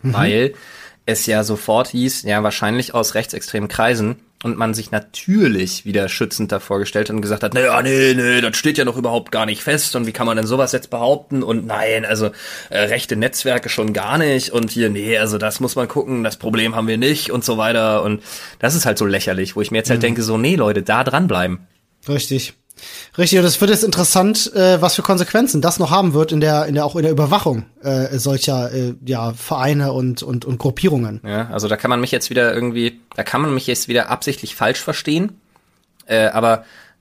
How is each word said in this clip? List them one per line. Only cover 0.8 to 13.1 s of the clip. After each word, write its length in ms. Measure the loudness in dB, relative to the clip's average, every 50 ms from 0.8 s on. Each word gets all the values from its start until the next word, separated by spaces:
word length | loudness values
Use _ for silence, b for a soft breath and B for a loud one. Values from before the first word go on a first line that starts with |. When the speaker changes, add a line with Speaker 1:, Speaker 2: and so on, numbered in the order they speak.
| B B B B _ -4
Speaker 2:
es 180 | -4 -2 -2
ja 180 | 0 0 0 0
sofort 440 | 0 -2 -2 0 0 2 2 2 0
hieß, 360 | 0 -2 -2 -2 -2 -4 -2
ja, 200 | 0 0 2 2
wahrscheinlich 500 | 0 -2 -2 -2 0 0 0 -2 -2 -2
aus 220 | -2 0 0 -2
rechtsextremen 540 | -4 -4 -4 -8 -10 -8 -6 -6 -4 -4 -4
Kreisen 480 | -2 0 2 2 2 2 0 -2 -2 -6 _ _ _ _ -8
und 120 | -6 -4 -2
man 180 | -2 -2 -2
sich 160 | -4 -6 -6
natürlich 920 | -6 -6 -6 -8 -12 -8 -2 0 4 4 4 4 4 2 0 -2 -4 -6 -6
wieder 240 | -2 0 0 0 0
schützend 420 | -2 -2 -2 -2 -2 -4 -4 -2
davor 260 | -4 -4 -4 -2 -2 -2
gestellt 320 | -2 -2 -2 -2 -2 -2
hat 60 | -2
und 60 | -4 -2
gesagt 180 | -2 -2 -2 -2
hat, 120 | -2 0
"Naja, 260 | 2 2 2 2 2
nee, 320 | 2 2 2 4 4 4 4
nee, 280 | 4 2 4 4 4
das 140 | 2 2 0
steht 220 | 0 0 0 2 2
ja 80 | 0
noch 120 | 0 0 -2
überhaupt 340 | -2 0 0 -2 -2 -2
gar 160 | -2 -2 -2 -2
nicht 160 | -4 -4 -2
fest 320 | 0 0 0 0 -2 -2
und 100 | -4 -4
wie 60 | -4
kann 160 | -4 -2 -2 0
man 100 | 0 0
denn 80 | 0
sowas 280 | 0 2 2 2 2 0
jetzt 180 | -2 -4 -6
behaupten 500 | -4 0 2 2 2 0 0 -4 -4 -2
und 240 | 0 0 -2 -2 -2
nein, 400 | -4 -4 -2 0 0 0 0 0
also, 240 | -2 0 0 0 -2 -4 B B B B B B B
äh, 100 | 0 0
rechte 340 | 2 2 0 -2 -2 -2